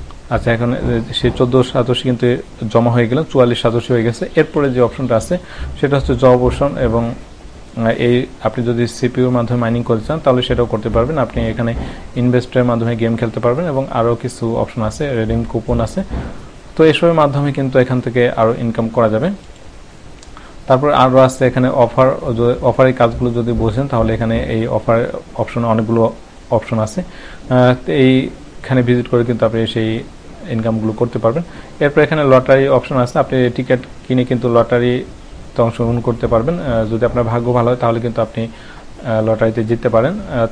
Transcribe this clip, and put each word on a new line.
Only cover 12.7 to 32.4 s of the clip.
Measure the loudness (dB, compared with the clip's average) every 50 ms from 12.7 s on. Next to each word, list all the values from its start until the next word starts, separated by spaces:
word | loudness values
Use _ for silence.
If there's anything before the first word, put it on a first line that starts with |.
| 2 0 0 -2 -2
game | 0 0 0 0
খেলতে | 0 -2 -4 -4 -2
পারবেন | 0 0 0 0 -2
এবং | -2 -2 -4 -4 -2
আরও | -2 0 0 0 0
কিছু | -2 -4 -8 -8 -4 -4 -4 -2
option | -2 -4 -4 -4 -4 -4
আছে, | -4 -4 -4 -4 -4 -2 -2
রিডিম | -2 0 -2 -2 -2
coupon | -2 -4 -6 -2 -2 0 0
আছে। | 0 -2 -2 -6 -6 -4 -6 -8 -8 -8 -12 -14 -16 -18 -20 -20 -20 -10 0
তো | 4 4
এসবের | 4 4 4 2 2 4
মাধ্যমে | 4 2 2 2 0 -2 -2 -2
কিন্তু | -2 -2 2 2 2
এখান | 2 2 0 -2
থেকে | -2 -2 0 2 2 2
আরও | 2 2 2 2 2 0
income | -2 -4 -2 -2 -2 -2
করা | 0 2 2 2
যাবে। | 2 2 0 -2 -4 -4 -10 -20 -20 -20 -20 -20 -20 -20 -20 -20 -20 -20 -20 -20 -20 -20 -20 -20 -20 -20 -20 -20 -20 -12 0
তারপর | 0 2 2 4 2 4
আরও | 4 4 6 6 6
আছে | 6 6 4 2 0
এখানে | 2 2 2 0 2
offer, | 4 2 2 2 4 2 2 2 2 0 -4 -4 -2
য-, | 0 2 0 0 2 0
অফারের | 0 2 4 4 4 4
কাজগুলো | 2 0 0 0 0 -2 -2
যদি | 0 -2 -2 -2 0
বোঝেন | 0 0 0 0 -2 -2 -2
তাহলে | 0 0 0 0 0
এখানে | 0 0 0 0 -2 -2
এই | -2 -2 -2 -2
offer | 0 -2 -2 0 2 2 2 0 -2 -6 -10 -12 -12 -6
অপশনে | -6 -6 -4 -2 -4 0
অনেকগুলো | 0 0 0 0 0 2 2 2 0 0 -4 -18 -20 -20 -18 -6 -2
option | -2 -2 -2 -2 -2 -2
আছে। | -2 -2 -4 -8
আহ, | -8 -8 -12 -18 -18 -18 -18 -14 -6 0 2 4 4 4 4 2 -2
তো | -2 2
এইখানে | 4 4 6 4 4 2 -2 -8 -12 -18 -18 -18 -14 -6 -2 0 0 2
visit | 2 2 0 0 0
করে | 0 0 2
কিন্তু | 2 0 0 0
আপনি | 0 0 0 -2
সেই | -2 -2 -2 -2 -2 -2 -4 -6 -10 -16 -20 -20 -20 -18 -16 -10 -6
ইনকামগুলো | -6 -2 -2 -2 -2 0 -2 -2 0
করতে | -2 -2 -2 -2 0
পারবেন। | 0 0 0 0 -6 -8 -12 -16 -16 -14 -4 0
এরপর | 0 2 4 2
এখানে | 2 2 2 0 4
lottery | 6 6 6